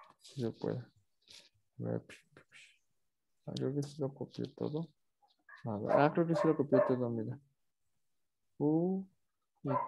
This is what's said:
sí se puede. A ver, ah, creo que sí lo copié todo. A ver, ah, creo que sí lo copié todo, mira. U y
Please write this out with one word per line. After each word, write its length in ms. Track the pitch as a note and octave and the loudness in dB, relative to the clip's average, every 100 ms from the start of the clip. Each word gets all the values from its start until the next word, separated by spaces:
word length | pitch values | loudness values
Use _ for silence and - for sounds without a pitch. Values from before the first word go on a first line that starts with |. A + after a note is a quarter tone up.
| - - | -18 -20
sí 200 | - - | -16 -6
se 80 | A2+ | -6
puede. 280 | - - B2 | -4 -4 -4
A 40 | A#2+ _ _ _ - - - _ _ - | -8 _ _ _ -20 -20 -20 _ _ -10
ver, 260 | A2+ A2+ - - _ - - - - _ _ _ _ _ _ _ - | -6 -6 -8 -20 _ -20 -20 -20 -20 _ _ _ _ _ _ _ -10
ah, 60 | |
creo 200 | C3 C3 | -4 -2
que 80 | C#3+ | -2
sí 180 | C#3+ D3+ | -6 -4
lo 120 | C3+ | -6
copié 340 | C#3 C#3 - A2+ | -6 -10 -8 -8
todo. 400 | - - D3 E3 _ _ _ _ _ - - | -6 -6 -4 -6 _ _ _ _ _ -20 -12
A 120 | A#2+ G#2 | -8 -4
ver, 120 | G#2+ - | 2 6
ah, 140 | D3 | 6
creo 140 | D3+ E3 | 4 2
que 80 | D#3+ | 2
sí 100 | D#3+ | 4
lo 100 | D#3 | 4
copié 220 | C#3 C3 - | 4 4 6
todo, 220 | B2+ A#2+ | 2 0
mira. 300 | A#2 A2+ B2 - _ _ _ _ _ _ _ _ _ _ - | -2 -4 -8 -14 _ _ _ _ _ _ _ _ _ _ -2
U 480 | D3 D#3 F3 F#3+ F#3+ _ _ _ _ _ | 2 4 2 -2 -6 _ _ _ _ _
y 80 | C#3+ C3 | -4 -2